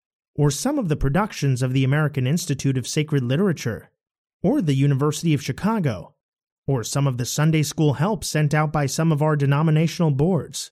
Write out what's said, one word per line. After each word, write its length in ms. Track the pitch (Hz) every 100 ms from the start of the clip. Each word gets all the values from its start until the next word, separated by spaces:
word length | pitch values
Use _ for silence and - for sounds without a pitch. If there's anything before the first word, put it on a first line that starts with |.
| _ _ _ -
or 140 | 147
some 280 | 139 247 294
of 100 | 190
the 80 | 143
productions 640 | 139 147 214 - 139 127
of 120 | 127
the 120 | 131
American 420 | 131 147 151 147 127
Institute 520 | 170 - 139 139 131
of 80 | 120
Sacred 340 | - 156 143
Literature, 680 | 120 139 202 143 120 101 - _ _ _ _ _
or 200 | 170 269
the 120 | 165
University 600 | 135 143 135 147 151 165
of 80 | 147
Chicago, 720 | - 123 196 226 151 95 - _ _ _ _ _ -
or 160 | 135
some 240 | 107 143 139
of 120 | 123
the 80 | 120
Sunday 360 | - 151 156
school 320 | 151 - 151
help 300 | 117 175 208
sent 300 | - 151 151
out 180 | 151 156
by 140 | 156 139
some 260 | - 165
of 80 | 151
our 160 | 156 151
denominational 760 | 139 143 160 151 165 - 165
boards. 600 | 131 156 175 - - -